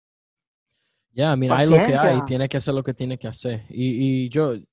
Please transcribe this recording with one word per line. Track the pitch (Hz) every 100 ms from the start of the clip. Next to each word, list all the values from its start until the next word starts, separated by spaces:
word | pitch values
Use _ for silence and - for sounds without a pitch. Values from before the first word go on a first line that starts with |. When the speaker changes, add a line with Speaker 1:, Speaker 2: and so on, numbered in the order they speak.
| _ _ _ _ _ _ _ _ _ _ _
Speaker 1:
Ya, | 120 156 131
mira, | 131 139
hay | 151
lo | 160
que | 226
hay, | - - 131
Speaker 2:
Paciencia. | 139
Speaker 1:
tiene | 127 135
que | 139
hacer | 147
lo | 135
que | 131
tiene | - 127 127
que | 110
hacer. | - 123 110 107
Y, | - 127 120 135 131
y | 127
yo, | 143 151
eh, | 110 -